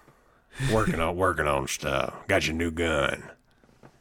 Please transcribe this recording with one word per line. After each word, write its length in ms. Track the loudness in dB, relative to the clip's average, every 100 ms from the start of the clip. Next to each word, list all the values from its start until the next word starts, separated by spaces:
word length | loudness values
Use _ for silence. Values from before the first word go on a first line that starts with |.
| -20 _ _ _ _ -6 0
working 260 | 2 2 0
on, 160 | -2 2
working 320 | 0 2 2
on 200 | 0 -2
stuff. 440 | -4 -2 0 -2 -6 0
Got 200 | 2 2
your 80 | 0
new 140 | -2
gun. 580 | 0 0 2 0 -2 -10 -20 _ _ _ _ -20 _